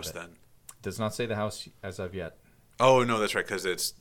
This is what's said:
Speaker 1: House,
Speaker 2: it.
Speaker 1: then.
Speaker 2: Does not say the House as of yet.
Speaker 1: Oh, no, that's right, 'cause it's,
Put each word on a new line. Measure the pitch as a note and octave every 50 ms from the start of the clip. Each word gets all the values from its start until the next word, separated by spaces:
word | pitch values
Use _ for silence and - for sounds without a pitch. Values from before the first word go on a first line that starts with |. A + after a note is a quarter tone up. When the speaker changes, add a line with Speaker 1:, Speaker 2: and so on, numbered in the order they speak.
| F2
Speaker 1:
House, | D#2+
Speaker 2:
it. | -
Speaker 1:
then. | E2+ E2+ F2 E2+ - - _ - - _ - - - -
Speaker 2:
Does | G2+ F#2 A2
not | A2 G#2+ -
say | - A#2+
the | A2+ G#2+
House | G#2 G#2 G#2+ - - - - - - -
as | G2 F#2 -
of | F#2+ F2 F2+
yet. | F#2+ E2+ D#2+ - - - - - _ _ _ _ -
Speaker 1:
Oh, | A#2+ C3 C3 B2+ B2
no, | B2 A#2 A2
that's | G#2 G2 -
right, | G2+ F2
'cause | - G#2 F#2 F2
it's, | F#2+ F2 F2 - - - -